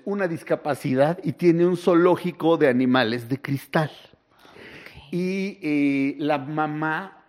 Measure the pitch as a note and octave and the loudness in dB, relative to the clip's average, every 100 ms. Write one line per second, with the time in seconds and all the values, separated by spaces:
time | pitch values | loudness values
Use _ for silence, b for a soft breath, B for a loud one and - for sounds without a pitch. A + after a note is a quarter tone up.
0 | - G3+ F#3 E3 - D#3+ D3+ C3 C#3+ B2+ | -6 -4 -4 -4 -4 -4 -4 -4 0 2
1 | D3 F3 E3+ - F3 E3 F3 F3 F#3+ E3+ | 2 0 -6 0 2 4 2 2 2 4
2 | F3+ F3 F3+ D3+ D#3 D#3+ D3 B2 B2+ B2+ | 4 2 -2 -2 0 4 4 4 2 2
3 | A2+ A#2+ A#2 C3+ - C#3 - E3 D3+ - | 2 -2 -6 -8 -6 -8 -4 -2 -2 -6
4 | - _ _ _ - - - - - - | -20 _ _ _ -20 -20 -20 -20 -20 -20
5 | - F3 F3+ G3 G3 - D3+ D3 C#3+ C#3 | -10 -6 -4 -4 -6 -6 -2 0 2 0
6 | C3+ C#3 D3+ D3 C3+ D3+ D#3 D3+ D#3 D#3+ | -2 -2 -2 -2 -4 -4 -4 -2 -4 -4
7 | F#3+ - | -8 -16